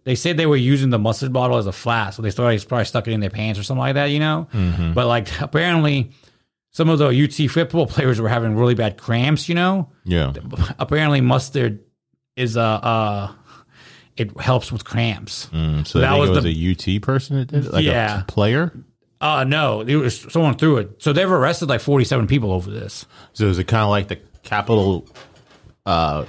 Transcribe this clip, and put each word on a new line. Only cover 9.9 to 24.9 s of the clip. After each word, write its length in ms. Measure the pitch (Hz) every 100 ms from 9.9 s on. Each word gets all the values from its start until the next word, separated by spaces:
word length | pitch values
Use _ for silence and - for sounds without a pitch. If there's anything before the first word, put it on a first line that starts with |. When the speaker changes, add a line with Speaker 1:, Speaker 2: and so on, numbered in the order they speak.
| _
Speaker 2:
Yeah. 280 | 90 87 69 69 - - - -
Speaker 1:
Apparently 420 | - 147 156 143
mustard 600 | 127 127 - 143 120 104 _ _ _ _ _ -
is, 200 | 123 117
uh, 60 |
uh, 720 | 113 107 117 113 107 101 98 - _ - _ _ - - _ -
it 220 | 104 -
helps 300 | - 127 -
with 140 | 110
cramps. 640 | - 117 117 95 - - -
Speaker 2:
Mm, 340 | 80 80 76 76
so 120 | -
Speaker 1:
That 100 | 131
Speaker 2:
that 80 | 143
was 120 | 143
Speaker 1:
was 80 | 92
Speaker 2:
a 20 |
Speaker 1:
the 100 | 85
Speaker 2:
U 220 | 80 87
T 260 | 90 - 104
person 360 | 117 135 135 139
that 80 | 127
did 180 | 147 127
it? 60 |
Like 120 | -
Speaker 1:
Yeah. 360 | 151 123 107 104
Speaker 2:
a 40 |
player? 480 | 95 - 104 131 170 127 - _ _ -
Speaker 1:
Uh, 240 | 151 147
no, 360 | 131 151 143 107
it 140 | 117 147
was, 240 | 123 - -
someone 260 | 170 156 131
threw 220 | 160 131
it. 240 | 98 -
So 100 | 156
they've 180 | 143 190
arrested, 380 | 175 135 170 147
like, 120 | 120
forty-seven 440 | - 139 113 131 104
people 260 | 143 107
over 180 | 92 92
this. 340 | 107 101 - - - -
Speaker 2:
So 120 | - 104
is 120 | 90
it 60 | 90
kinda 200 | 113 104
like 220 | 104 98
the 80 | 98 - -
Capitol, 640 | - 107 104 110 98